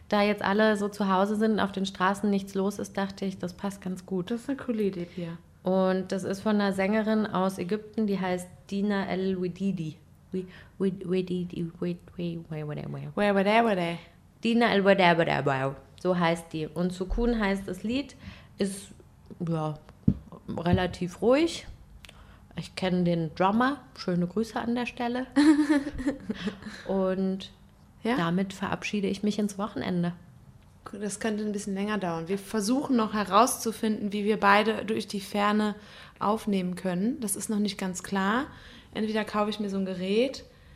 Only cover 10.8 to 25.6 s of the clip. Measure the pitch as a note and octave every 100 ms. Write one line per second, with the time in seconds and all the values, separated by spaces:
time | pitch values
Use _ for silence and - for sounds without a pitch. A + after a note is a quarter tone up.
10.8 | G3 F#3+ E3+ F#3 F3+ F3+ F3+ - E3+ -
11.8 | F3 F3 - - F3 E3 E3 D#3 D3+ D3
12.8 | D3 C#3+ C#3+ D3 G#3 G3 G3 A3 A#3 F#3+
13.8 | E3+ E3+ - - - - A3+ A#3 A#3 G3
14.8 | F#3+ F#3+ F3+ E3+ D#3 C#3+ C#3 C3+ C3+ C#3+
15.8 | - - F3+ F3+ E3+ E3+ - D#3+ D3+ -
16.8 | F3+ F3+ F#3+ - A#3+ A3+ G3+ G3 G3 F#3
17.8 | G#3+ B3+ C#4 - - - - - G3+ F#3+
18.8 | - - - - - - E3+ E3 D#3 D3+
19.8 | - - - - - - - - E3 F#3
20.8 | F3+ F3+ F3 - G#3+ C4+ E4 - - -
21.8 | - - - - - - - - D#3+ -
22.8 | F#3 F3+ F3 E3+ D#3+ D3+ F#3 A3 B3+ C#4+
23.8 | - - - F3 F3 G#3 A3+ B3 A#3 A#3+
24.8 | A#3 - A#3+ B3 B3+ - D4 D4